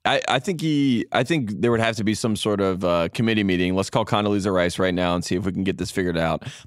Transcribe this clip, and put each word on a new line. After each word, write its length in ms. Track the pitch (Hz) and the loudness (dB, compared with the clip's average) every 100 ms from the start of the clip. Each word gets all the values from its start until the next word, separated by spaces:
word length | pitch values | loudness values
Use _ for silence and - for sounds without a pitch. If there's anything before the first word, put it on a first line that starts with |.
| - | 0
I, 160 | 135 - | 0 0
I 100 | 131 | -2
think 220 | 202 160 | -2 -2
he, 440 | 160 147 139 117 - | 0 2 2 2 0
I 120 | 117 | 0
think 380 | 131 165 104 101 | 0 0 -2 0
there 100 | 117 | 2
would 80 | 113 | 2
have 160 | 113 107 | 0 0
to 80 | |
be 100 | 107 | 0
some 220 | 104 117 104 | 0 0 -2
sort 260 | 110 101 | 0 0
of, 220 | 95 92 | 0 0
uh, 240 | 90 85 85 | 2 2 0
committee 300 | - 113 107 | 0 0 2
meeting. 300 | 98 90 90 | 2 2 2
Let's 160 | 92 95 | 0 0
call 160 | - 107 | -2 0
Condoleezza 480 | 107 104 104 101 | 0 2 0 2
Rice 240 | 92 87 - | 2 0 0
right 160 | 92 | 0
now 220 | 87 90 90 | 2 0 0
and 100 | - | -2
see 100 | 90 | -2
if 80 | 98 | -2
we 80 | |
can 100 | 92 | -2
get 140 | 92 - | -4 -4
this 100 | - | -4
figured 280 | 98 90 82 | -4 -2 0
out. 240 | 82 78 - - | -2 -4 -8 -16